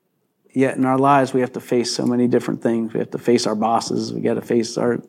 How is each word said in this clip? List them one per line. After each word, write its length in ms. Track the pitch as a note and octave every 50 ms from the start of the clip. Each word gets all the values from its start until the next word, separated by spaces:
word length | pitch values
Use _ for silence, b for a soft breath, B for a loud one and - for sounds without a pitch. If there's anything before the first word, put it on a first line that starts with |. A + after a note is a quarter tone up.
| _ _ _ _ _ _ _ _ _ _ -
Yet 220 | C3 C3+ C3 A2
in 80 | - C3
our 140 | C3 C3 C3
lives, 360 | C3+ C#3 C#3+ C#3 C3 B2+ -
we 60 | C3
have 120 | B2+ A#2+ -
to 80 | A#2+
face 320 | - - B2+ B2 A#2 A#2+ -
so 140 | - B2+
many 220 | B2 B2 A#2+ B2 B2
different 340 | B2+ A#2+ A2+ - A2 A2 -
things. 300 | A#2+ A#2 A2+ A2+ A2 -
We 80 | A2+
have 100 | A2 -
to 80 | - A#2
face 280 | - - A#2+ A#2 -
our 80 | - A2
bosses. 580 | G#2+ A2 A2 A#2 A2+ - - B2 A#2 A2 A2+ A#2
We 80 | A2+
gotta 200 | A2 A2+ A#2 A2+
face 380 | A2 - A#2+ A#2+ A2+ A2+ - -
our, 240 | A#2 A#2+ A#2+ B2 -